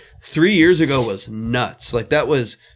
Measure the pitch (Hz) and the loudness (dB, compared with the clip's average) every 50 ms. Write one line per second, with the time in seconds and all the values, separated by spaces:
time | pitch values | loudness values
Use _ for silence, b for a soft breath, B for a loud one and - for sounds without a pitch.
0 | B B B B B - - 151 160 196 214 175 160 175 180 156 160 135 139 131 | B B B B B -8 -2 0 2 4 4 6 6 6 4 4 2 2 2 0
1 | 120 110 98 98 - 113 110 110 113 113 117 127 120 95 - - - - - 117 | 0 -2 -4 -6 -8 -10 -10 -8 -6 -4 -2 -2 -2 -4 -6 -6 -6 -4 -4 -4
2 | 110 - 143 151 139 123 151 135 120 107 - - b b b | -2 0 0 0 0 0 0 -2 -2 -4 -8 -12 b b b